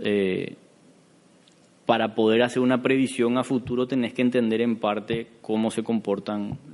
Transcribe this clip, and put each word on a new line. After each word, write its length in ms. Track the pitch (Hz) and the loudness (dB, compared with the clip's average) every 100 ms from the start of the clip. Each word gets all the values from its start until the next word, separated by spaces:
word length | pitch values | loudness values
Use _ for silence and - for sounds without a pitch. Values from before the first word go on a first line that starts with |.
eh, 520 | 104 104 95 92 - - - _ _ _ _ _ _ _ _ _ _ _ | 0 2 2 0 -6 -12 -20 _ _ _ _ _ _ _ _ _ _ _
para 300 | - 113 110 | 0 2 2
poder 280 | 113 110 113 | 2 4 4
hacer 200 | 120 127 | 4 2
una 180 | 127 127 | 2 2
previsión 540 | 131 135 127 - 139 127 | 2 2 0 0 0 2
a 80 | |
futuro 420 | 120 131 123 120 127 | 0 -2 -2 -2 -2
tenés 280 | 135 117 | -2 -2
que 80 | - | 0
entender 400 | 123 123 113 110 | 2 2 2 0
en 140 | 120 110 | 0 0
parte 500 | 107 104 101 113 117 - | -2 -2 -4 -6 -6 -14
cómo 280 | - 110 113 | -4 0 0
se 120 | 113 | -2
comportan 760 | 113 117 101 98 110 104 104 - - | -2 -4 -2 -4 -4 -6 -6 -10 -14